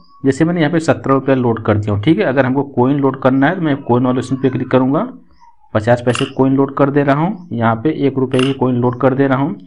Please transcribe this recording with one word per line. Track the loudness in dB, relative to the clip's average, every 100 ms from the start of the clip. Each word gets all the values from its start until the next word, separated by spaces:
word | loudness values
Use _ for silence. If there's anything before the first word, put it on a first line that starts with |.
| -20 -6
जैसे | -2 0
मैंने | 0 2
यहाँ | 0
पे | 0
सत्रह | 0 -2 0
रुपया | 0 2
लोड | 0 0 -2
कर | 0 0
दिया | 0
हूँ। | -2
ठीक | 0 2
है, |
अगर | 2 0 0
हमको | 0 -2
कॉइन | 0 0 2
लोड | 0 0
करना | 0 2 2
है |
तो | 0
मैं | -2 -2
कॉइन | 0 0 2
वाले | -2
ऑप्शन | -2 -2
पे | -2
क्लिक | -2 0
करूँगा, | 0 2 0 -4 -10 -20 _ -20 -20 _
पचास | -2 2 0
पैसे | 0 -2 -2
कॉइन | 0 2
लोड | 2 0 0
कर | 0
दे | 2
रहा | 2 0
हूँ, | 0 -4 -8
यहाँ | -2 0 0
पे | -2 0
एक | -2 0
रुपये | -2 0
की | 0
कॉइन | 0 0 0
लोड | 0 0
कर | 0
दे | 2 0
रहा | 2
हूँ। | -2 -6